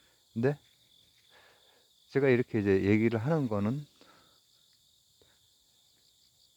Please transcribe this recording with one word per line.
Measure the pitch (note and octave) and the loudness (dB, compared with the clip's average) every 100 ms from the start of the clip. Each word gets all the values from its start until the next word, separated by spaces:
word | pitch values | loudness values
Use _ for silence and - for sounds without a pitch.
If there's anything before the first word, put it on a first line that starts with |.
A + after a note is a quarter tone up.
| _ _ _ | _ _ _
근데 | A2+ B2+ D3 _ _ _ _ _ _ _ - _ _ _ _ _ _ _ | -4 -4 -4 _ _ _ _ _ _ _ -20 _ _ _ _ _ _ _
제가 | C3+ C3+ | 0 2
이렇게 | A#2+ - A2+ | 2 0 -2
이제 | G2+ F#2+ | 2 2
얘기를 | F#2+ G#2+ A2+ A2+ | 2 2 2 -2
하는 | B2+ D#3+ B2+ | -2 -2 -2
거는 | G#2 G2+ C#3+ C#3+ _ - _ _ _ _ _ _ _ _ _ _ _ _ _ _ _ _ _ _ _ _ _ _ _ _ | -4 -4 -6 -10 _ -20 _ _ _ _ _ _ _ _ _ _ _ _ _ _ _ _ _ _ _ _ _ _ _ _